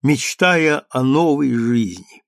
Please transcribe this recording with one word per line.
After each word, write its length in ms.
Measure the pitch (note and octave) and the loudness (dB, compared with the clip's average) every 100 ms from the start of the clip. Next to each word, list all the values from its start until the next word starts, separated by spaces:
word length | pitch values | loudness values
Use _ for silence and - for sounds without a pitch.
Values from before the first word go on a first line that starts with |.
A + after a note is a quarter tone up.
мечтая 840 | C#3 C#3 - - F#3 E3+ D#3 D3+ - | 0 0 -2 -2 0 2 0 -2 -4
о 120 | C3 | -4
новой 500 | C3 C#3+ E3+ C#3+ C#3 | 0 2 2 0 0
жизни. 680 | A#2+ A#2 A#2+ G#2+ F2 F2+ - | -2 0 0 -2 -8 -20 -20